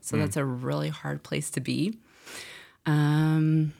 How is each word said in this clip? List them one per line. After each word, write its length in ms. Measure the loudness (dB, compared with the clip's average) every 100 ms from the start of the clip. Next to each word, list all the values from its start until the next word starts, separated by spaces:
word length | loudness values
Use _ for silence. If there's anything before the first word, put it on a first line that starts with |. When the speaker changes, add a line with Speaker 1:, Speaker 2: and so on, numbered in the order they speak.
Speaker 1:
so 160 | -4 0
Speaker 2:
Mm. 40 |
Speaker 1:
that's 160 | 0 0
a 80 |
really 440 | -2 -2 -2 -2 -2
hard 340 | -4 -8 -8
place 280 | -4 -4 -4
to 100 | -4
be. 360 | -2 0 -2 -4 _ -20 -16 -16 -14 -18 -20 _ 0
Um, 840 | 4 4 4 4 4 4 4 2